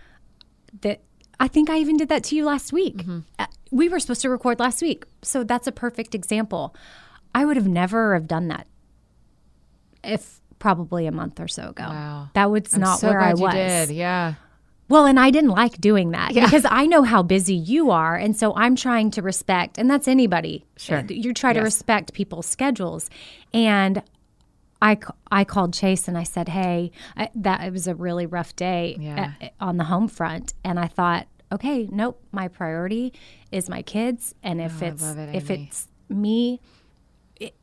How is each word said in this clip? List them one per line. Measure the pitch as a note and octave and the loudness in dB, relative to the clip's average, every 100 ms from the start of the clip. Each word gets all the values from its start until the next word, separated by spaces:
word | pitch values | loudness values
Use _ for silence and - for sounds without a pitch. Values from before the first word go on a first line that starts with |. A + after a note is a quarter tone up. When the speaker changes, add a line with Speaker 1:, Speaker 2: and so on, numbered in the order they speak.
| - _ - _ _ _ _ G#3 | -20 _ -20 _ _ _ _ -8
Speaker 1:
That, | G#3 G#3+ _ _ _ - | -6 -6 _ _ _ -4
I | C4 | 0
think | D4+ D4+ | 2 2
I | D#4+ | 2
even | D4+ D#4 | 2 0
did | D4+ | 2
that | D4 | -2
to | - | -2
you | D4+ D4+ | -2 0
last | C#4+ - | -2 -2
week. | D#4 F4+ F#3+ | -2 -2 -4
Speaker 2:
Mm-hmm. | F3 E3+ D#3+ - | -10 -10 -10 -10
Speaker 1:
Uh, | - - - | -10 -10 -4
we | C4 E4+ | 2 2
were | F4 | 0
supposed | - A#3+ | -4 -4
to | C4 | -2
record | B3+ B3+ A#3 | -2 0 0
last | A#3+ A#3 | 0 0
week. | E4+ - - _ | -2 -4 -8 _
So | - C4+ | -6 -4
that's | A3+ A#3+ C4 | -2 -2 -2
a | |
perfect | - A#3+ A#3 A3+ | -6 -6 -6 -8
example. | G#3+ - G#3+ A3 F3 C#3 - - - - - _ | -8 -4 -2 -2 -6 -8 -12 -20 -20 -20 -20 _
I | A#3+ | 0
would | D4 C#4+ | 2 2
have | G3 | 2
never | F3 F3+ A3+ A3 | 2 0 0 2
have | F#3 D#3+ | 0 0
done | E3 F3 | -4 -4
that | - - _ _ _ _ _ _ _ _ _ _ _ _ _ | -6 -12 _ _ _ _ _ _ _ _ _ _ _ _ _
if | - G#3+ - - _ - | -8 -8 -8 -20 _ -4
probably | G#3+ F3 E3+ F3 D#3+ | -2 0 -2 -4 -4
a | |
month | D#3+ E3+ - | -4 -8 -10
or | E3+ | -12
so | - - | -10 -12
ago. | - | -10
Speaker 2:
Wow. | - D3+ D3 D3 C#3+ | -10 -10 -10 -12 -4
Speaker 1:
That | G3+ G3+ | 0 2
was | G#3+ G#3 | 2 0
Speaker 2:
I'm | - | 0
Speaker 1:
not | F#3+ F3+ | 2 2
Speaker 2:
so | - | 2
Speaker 1:
where | G3 | 4
I | F3+ | 4
Speaker 2:
glad | F3 | 4
you | |
Speaker 1:
was. | F#3 F#3 F#3 F3 D#3 | 2 2 2 2 0
Speaker 2:
did. | D3+ | -2
Yeah. | F3 F3+ E3+ D3+ _ _ _ _ - | -2 -2 -2 -6 _ _ _ _ 4
Speaker 1:
Well, | D4+ C#4+ | 6 8
and | C4 | 8
I | C4 | 8
didn't | C#4 D4 | 6 4
like | F#3+ A#3 A#3 | 4 2 2
doing | G3+ G#3 E3+ | 4 4 2
that | E3+ F3 | -2 0
Speaker 2:
Yeah. | A#3 | 4
Speaker 1:
because | A#3 D4 B3+ | 6 6 4
I | A#3 D4+ | 4 6
know | E4+ | 6
how | B3 A3 | 6 4
busy | F3 F#3+ F#3 | 4 2 2
you | F#3 E3 C#4 D4 | -2 0 2 4
are. | E3+ D#3+ | 4 2
And | E3+ G#3 G#3+ | 0 -2 0
so | G#3+ | 0
I'm | - A#3 B3+ | 2 2 2
trying | B3+ A#3 G#3+ | 2 0 0
to | G#3+ | -2
respect, | F#3 F3+ - F#3 F3 - | -4 -4 -2 -2 -2 0
and | A#3+ | 2
that's | C#4+ C4+ | 2 4
anybody. | C4 A#3+ F3 D#3+ C#3+ - - | 4 4 2 -2 -8 -14 -20
Speaker 2:
Sure. | - D#3 | -4 -4
Speaker 1:
Uh, | G3+ | -4
you | G#3 A#3+ | -6 -6
try | A#3 C4 | -2 0
to | A#3 | 2
Speaker 2:
Yes. | |
Speaker 1:
respect | A3 - - G#3+ E3+ | 0 -2 0 0 -2
people's | - G3 E3 - | -6 -6 -6 -8
schedules. | - C4+ A#3+ F3 D#3+ - - - - _ | -4 -2 -2 -4 -8 -12 -16 -20 -20 _
And | A3+ A3+ G3+ F#3+ F#3+ - _ _ _ _ _ _ _ | 0 2 4 2 0 -6 _ _ _ _ _ _ _
I, | G#3+ G#3 | 2 2
c-, | - - _ | -2 -20 _
I | G3+ | 0
called | G3+ G3+ F3 | 2 0 -2
Chase | - G3 F#3+ - | 0 0 0 -2
and | F3 | -6
I | |
said, | E3 - E3+ | -6 -6 -4
"Hey," | F3+ F3+ F3 E3+ - - - | -2 -2 -2 -4 -8 -14 -8
I, | - A3+ | -8 -4
that, | G3 F#3 | -2 -2
it | F3+ | -4
was | F#3 F3+ | -6 -6
a | |
really | E3+ F3 F3 F3 | -6 -4 -4 -4
rough | F3 E3+ | -6 -8
day | - F3+ F3+ E3+ - | -6 -4 -2 -4 -6
Speaker 2:
Yeah. | D3+ D3 F3+ D3 | -8 -6 -8 -10
Speaker 1:
at, | - - | -16 -8
on | F#3+ F3 | -4 -2
the | |
home | D#3+ F3+ A3 | 0 0 -2
front. | - E3 E3 - - | -4 -6 -6 -10 -10
And | F#3 F3 | -6 -4
I | E3+ | -4
thought, | - F3 E3+ - _ _ | 0 0 0 -4 _ _
"Okay, | G3 B3+ C#4 G#3 | -6 -4 -4 -4
nope, | G3+ A#3 - - | -4 -4 -6 -10
my | G3+ F#3 | -8 -8
priority | - E3 D#3+ F3+ A3+ B3+ - - - _ | -8 -6 -6 -4 -4 -6 -10 -20 -20 _
is | G3 F3+ | -8 -6
my | F3+ | -8
kids. | - G#3 A#3 A#3+ - - | -6 -4 -2 -4 -8 -10
And | G3+ E3 | -8 -6
if | E3 D#3+ | -6 -6
Speaker 2:
Oh, | E3+ | -8
I | |
Speaker 1:
it's, | D3+ | -6
Speaker 2:
love | D#3 D3+ | -8 -8
it, | D3+ | -8
Speaker 1:
if | - D3 | -8 -6
Speaker 2:
Amy. | D3+ C#3+ | -8 -8
Speaker 1:
it's | - - _ - | -12 -14 _ -8
me, | G3+ G#3 A3+ A#3+ B3 - _ _ _ _ _ _ _ | -4 0 0 0 -4 -12 _ _ _ _ _ _ _
i-, | A3 - | -18 -12